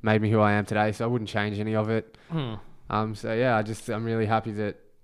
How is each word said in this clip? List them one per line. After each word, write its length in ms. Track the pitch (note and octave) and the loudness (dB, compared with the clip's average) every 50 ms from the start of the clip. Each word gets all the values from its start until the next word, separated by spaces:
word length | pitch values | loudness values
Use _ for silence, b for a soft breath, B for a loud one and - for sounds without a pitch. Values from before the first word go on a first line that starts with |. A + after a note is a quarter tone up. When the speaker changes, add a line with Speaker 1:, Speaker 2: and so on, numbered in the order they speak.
Speaker 1:
made 180 | - A2 A2 A2 G#2+ | 2 4 2 4 4
me 80 | G#2 | 4
who 80 | A2 A2 | 4 6
I 140 | G#2+ G#2 G#2 | 6 6 4
am 120 | G#2 G2+ | 2 0
today. 260 | - A2 G#2+ G#2+ G#2+ G#2 | 0 0 2 2 2 0
So 120 | - A#2 | -2 -2
I 20 | |
wouldn't 220 | A#2 B2 A#2+ A2 G2+ | -2 0 -2 -2 -4
change 300 | - G#2+ G2+ G#2+ G#2 G2+ | -4 -2 -2 -2 -2 -4
any 160 | G#2 A2 A2 | -2 0 0
of 160 | G#2+ G#2+ A2 | 0 0 2
it. 260 | A2+ A2 G#2+ - - - - - | 0 -2 -2 -6 -18 -20 -16 -8
Speaker 2:
Hmm. 240 | E3 E3 C#3+ A#2+ A2 G2+ - - - - - - | -6 -6 -4 -6 -8 -10 -12 -16 -20 -20 -10 -4
Speaker 1:
Um, 240 | - G#2+ A2 A2 G#2+ | -2 -2 -2 -2 -4
so 200 | G2+ - A2+ A2+ | -8 -6 -4 0
yeah, 200 | A2+ B2 C3 A#2+ | 0 2 4 4
I 60 | G#2+ | 2
just, 260 | G#2+ G#2+ A2 G#2+ - | 2 0 -6 -8 -6
I'm 160 | - A2 G#2+ A#2 | -6 -6 -4 -2
really 220 | A#2 A2+ A2+ A2 | -2 0 0 2
happy 260 | G#2 A2 A2 G#2+ A#2 G#2 | 2 2 0 0 -2 -6
that 240 | G#2 G#2+ G#2 - - - - - _ | -4 -4 -4 -6 -8 -18 -20 -20 _